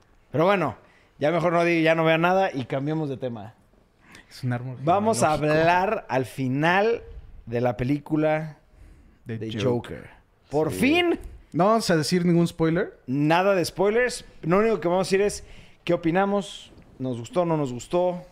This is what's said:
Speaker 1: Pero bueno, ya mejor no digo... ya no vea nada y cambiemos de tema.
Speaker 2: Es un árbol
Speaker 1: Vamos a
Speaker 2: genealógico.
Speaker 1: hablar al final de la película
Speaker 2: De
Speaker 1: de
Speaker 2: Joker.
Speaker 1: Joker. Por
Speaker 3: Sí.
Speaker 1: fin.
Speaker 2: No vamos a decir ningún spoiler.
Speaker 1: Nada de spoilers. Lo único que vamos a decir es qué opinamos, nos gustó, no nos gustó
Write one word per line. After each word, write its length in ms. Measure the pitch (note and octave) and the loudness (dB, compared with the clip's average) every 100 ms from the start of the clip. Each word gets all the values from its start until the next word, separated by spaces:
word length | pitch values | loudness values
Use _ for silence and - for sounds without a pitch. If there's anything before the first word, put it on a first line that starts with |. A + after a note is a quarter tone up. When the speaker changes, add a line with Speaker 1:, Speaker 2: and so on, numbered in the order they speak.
| _ _ _ | _ _ _
Speaker 1:
Pero 120 | C3 | 0
bueno, 320 | F3+ G3 D3 G2 _ _ _ - | 0 0 -2 -6 _ _ _ -4
ya 120 | C#3+ | -2
mejor 220 | E3+ E3+ | 0 2
no 120 | E3+ | 2
digo... 180 | E3+ E3 | 2 2
ya 120 | D#3+ | 2
no 100 | E3 | 2
vea 140 | D#3+ D#3+ | 2 2
nada 320 | F3 F#3+ F#3+ | 2 2 0
y 120 | C3+ | -2
cambiemos 440 | A#2 C#3 C#3+ D#3+ D3 | -6 -6 -4 -4 -6
de 80 | C3 | -6
tema. 380 | B2+ A#2 G2 - _ _ _ _ - - - | -8 -10 -16 -20 _ _ _ _ -20 -20 -20
Speaker 2:
Es 160 | - | -8
un 80 | B2+ | -4
árbol 240 | A#2+ B2+ B2+ | -4 -6 -4
Speaker 1:
Vamos 380 | C#3+ G3 A3 A3 | 0 2 2 2
a 80 | E3 D3+ | 2 2
Speaker 2:
genealógico. 240 | D3+ D#3 | 2 2
Speaker 1:
hablar 460 | E3 F3+ G3 G#3+ - | 4 2 2 -2 -2
al 160 | B2+ | -4
final 760 | B2 - C3 C3+ D#3+ F#3 A3 - - - - - - | -2 -4 -2 0 2 4 2 0 -6 -18 -18 -18 -6
de 140 | A#2 | -2
la 160 | B2 A#2+ | 0 0
película 840 | B2+ C#3+ - D3+ D#3 D#3 D#3 D3 _ - - - - _ | -2 -2 -2 0 2 0 -4 -14 _ -20 -20 -20 -20 _
Speaker 2:
De 140 | - A2+ | -12 -10
Speaker 1:
de 80 | A2+ | -8
Speaker 2:
Joker. 120 | A2+ | -2
Speaker 1:
Joker. 460 | B2+ A#2+ - D2 - - _ _ _ | -2 -2 -4 -14 -16 -20 _ _ _
Por 200 | D3 D#3 | -2 -2
Speaker 3:
Sí. 60 | F#2 | 0
Speaker 1:
fin. 400 | C4 E4+ F4 E4 - - - | 2 2 2 -2 -6 -18 -6
Speaker 2:
No 140 | D3 F#3+ | 0 2
vamos 240 | A3+ G#3+ | 2 2
a 60 | E3 | 0
decir 280 | C#3 F3+ | 2 2
ningún 220 | F3 E3+ E3+ | 4 4 2
spoiler. 540 | - D#3+ E3 A3+ - - | 0 0 0 -4 -8 -6
Speaker 1:
Nada 480 | C#3 D3+ E3+ G3 F#3+ | 0 2 2 2 2
de 80 | |
spoilers. 600 | D#3 - G3 A3+ B3 - - - | 0 0 0 2 0 -4 -14 -8
Lo 160 | D#3 F#3 | 0 2
único 180 | A3+ G#3 | 2 0
que 80 | F3 | 0
vamos 200 | F3+ F3 | 0 2
a 20 | |
decir 120 | F#3+ | 2
es 220 | G3+ - - - - - | 0 -2 -12 -20 -20 -10
qué 120 | - | -4
opinamos, 760 | F3 E3 F3+ G3+ G3+ - - - - - - | -2 0 0 0 -2 -4 -12 -20 -20 -20 -10
nos 180 | B2+ A#2 | -8 -6
gustó, 260 | A#2 F3+ | -6 -2
no 120 | E3+ D#3+ | 0 0
nos 160 | C#3 | -2
gustó 500 | A#2+ - F3 F3+ F3+ - | -6 -4 -2 0 -4 -10